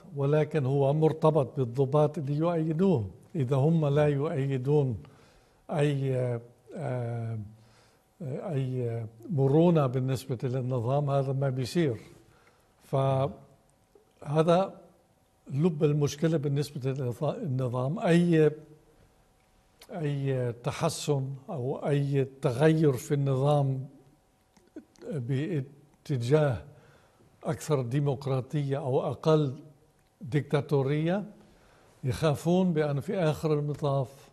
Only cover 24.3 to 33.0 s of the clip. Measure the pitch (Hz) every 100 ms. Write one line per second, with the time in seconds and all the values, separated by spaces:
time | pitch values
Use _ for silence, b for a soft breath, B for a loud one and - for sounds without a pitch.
24.3 | _ _ _ _ - - _ 240 175 120
25.3 | 135 160 165 127 - _ _ - 135 117
26.3 | 151 151 101 - b b b b b b
27.3 | _ - 160 - 147 123 135 143 131 135
28.3 | 131 127 156 139 135 147 135 185 127 165
29.3 | 156 143 127 - - _ _ _ _ 165
30.3 | 143 123 147 123 143 135 151 160 190 202
31.3 | - b b b b b b 135 113 160
32.3 | 135 165 180 190 156 151 139